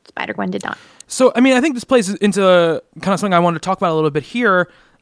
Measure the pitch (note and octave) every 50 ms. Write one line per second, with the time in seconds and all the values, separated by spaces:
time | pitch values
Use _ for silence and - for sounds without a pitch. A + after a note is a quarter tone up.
0 | _ _ - - - - - - G3 - F#3+ - - - - - - - _ -
1 | - - - - B3+ A#3+ - A#3 B3+ C4+ C4 B3+ C4+ E4 B3+ A#3+ - - C4 B3
2 | F#3+ F#3 G3+ - G3+ G#3 F#3 G3+ G3 F#3 F3+ F3 E3+ E3 D#3 - - _ - E3
3 | - F#3+ G3 E3 G#3 G3+ F3+ E3+ F3 F3 E3+ D#3+ - F#3 F#3+ - G3 F3 D#3+ D#3
4 | D#3 D3+ C#3+ D3+ C3+ - - A#3+ B3 G#3 F#3 F3+ F3 - _ _ _ _ _ _